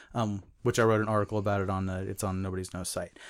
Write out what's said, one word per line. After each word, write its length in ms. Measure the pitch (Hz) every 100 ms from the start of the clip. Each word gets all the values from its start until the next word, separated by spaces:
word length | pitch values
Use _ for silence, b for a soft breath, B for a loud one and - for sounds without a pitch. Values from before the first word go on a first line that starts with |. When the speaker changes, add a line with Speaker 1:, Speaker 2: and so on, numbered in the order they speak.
| B
Speaker 1:
Right. 80 | 120
Speaker 2:
um, 200 | 110 101 - -
which 180 | 120 123
I 20 |
wrote 200 | 113 107
an 60 | 110
article 300 | 107 101 107
about 220 | 101 101
it 100 | 95
on 160 | 95 95
the, 120 | 92
it's 220 | 98 98
on 180 | 101 95
Nobody's 320 | 95 92 92
Knows 140 | 90 90
site. 280 | - 87 -